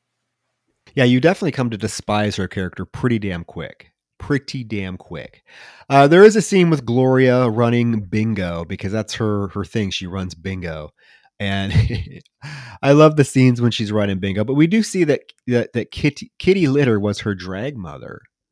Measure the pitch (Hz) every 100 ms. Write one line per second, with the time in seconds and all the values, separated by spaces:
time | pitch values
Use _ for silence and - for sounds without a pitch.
0 | _ _ _ _ _ _ _ _ _ -
1 | 123 127 156 190 170 - 123 110 104 -
2 | - 104 104 101 92 - 92 - 92 -
3 | 127 117 101 87 82 87 76 - - _
4 | _ _ - 143 - 135 113 107 95 90
5 | - 80 - _ _ - - - - 139
6 | 143 170 214 214 - 196 170 151 117 120
7 | 131 131 127 127 123 107 117 120 120 110
8 | 95 107 110 101 87 85 85 95 95 110
9 | 107 - 110 104 98 101 98 117 98 -
10 | 92 95 92 85 92 95 87 78 76 _
11 | _ _ _ _ 101 98 98 101 - 113
12 | 82 - _ _ 143 147 120 - 139 147
13 | 156 151 135 135 127 120 120 110 104 104
14 | 101 95 98 95 110 139 165 220 208 185
15 | 156 131 - _ - 120 - 120 104 -
16 | 147 - - _ - 196 151 139 131 107
17 | 104 101 110 95 92 95 131 131 85 69
18 | 58 - _ _ _